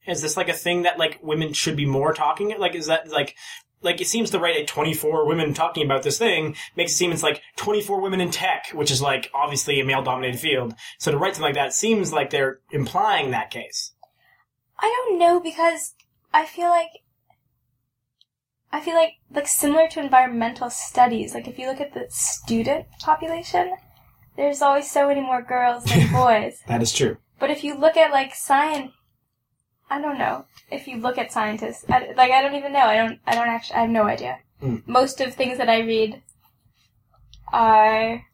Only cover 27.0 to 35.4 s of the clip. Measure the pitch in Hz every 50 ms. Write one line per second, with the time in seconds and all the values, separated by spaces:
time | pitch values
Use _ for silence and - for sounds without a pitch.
27 | 143 - - - _ _ _ _ - 285 302 285 285 285 294 277 277 320 320 330
28 | 320 302 285 269 269 262 - - - - 277 269 294 311 311 285 262 262 _ _
29 | _ _ _ _ _ _ _ _ _ _ _ _ _ _ _ _ _ _ 277 285
30 | 285 302 285 269 - 214 226 - - _ _ - _ _ - 277 - - 254 226
31 | 226 247 254 254 226 226 - 240 214 214 214 220 220 226 233 - - - - 254
32 | - - - - 254 247 254 269 269 277 277 285 277 277 277 285 262 220 214 220
33 | 226 226 226 - _ - 233 233 233 233 226 226 - - - 233 233 226 233 226
34 | 208 208 220 - - - 131 - _ _ _ _ 147 131 117 - - - 240 254
35 | 269 269 - - 269 254 - -